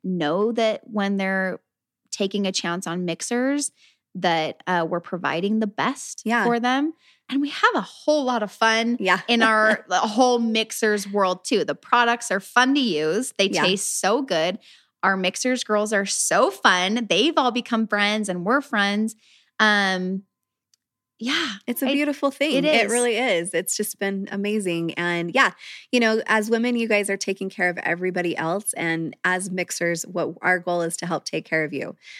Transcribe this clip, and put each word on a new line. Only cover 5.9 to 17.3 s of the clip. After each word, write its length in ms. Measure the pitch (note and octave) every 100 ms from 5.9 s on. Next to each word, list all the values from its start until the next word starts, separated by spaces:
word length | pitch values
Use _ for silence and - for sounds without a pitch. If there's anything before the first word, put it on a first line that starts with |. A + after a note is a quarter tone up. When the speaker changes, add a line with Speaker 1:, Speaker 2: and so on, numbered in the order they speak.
| C4+ - -
Speaker 2:
Yeah. 200 | A3 A#3
Speaker 1:
for 140 | A#3+ A#3+
them. 360 | A#3+ C4 D4+ - _ _ -
And 120 | C4+
we 80 | C#4+
have 240 | - A4+ F#4+
a 40 |
whole 440 | F#3+ - - D4+
lot 180 | B3+ B3
of 80 | G#3
fun 460 | - A3+ A3 A3+ A#3+
Speaker 2:
Yeah. 220 | F#3 F#3 -
Speaker 1:
in 120 | A#3
Speaker 2:
<laughs> 80 | A3+
Speaker 1:
our, 340 | G#3+ G#3+ G#3+ -
the 100 | F3
whole 400 | G#3+ G#3 B3+ A#3+
Mixers 680 | A#3 A3 A3 - A3 G#3 G3+
world 360 | G3+ F#3 F3+
too. 200 | - G3+
The 120 | D3+ C#3+
products 560 | - A#3+ A#3+ A#3+ -
are 80 | G3
fun 340 | - - B3+
to 60 | C#4+
use. 520 | B3 D3+ D#3 F#3 B3+ -
They 120 | G3
Speaker 2:
Yeah. 120 | E3+
Speaker 1:
taste 380 | D#3 G3 - -
so 200 | F#3+ A#3
good. 360 | C4+ E3+ E3 G3 - - _ _
Our 120 | F#3 F#3+
Mixers 460 | F#3 - B3+ B3+
girls 300 | - G#3 G#3+
are 140 | G#3+ G3
so 440 | - - F3 D4
fun. 560 | G4 A#3+ F3+ F#3 A3+ G#3+
They've 260 | F3 C#4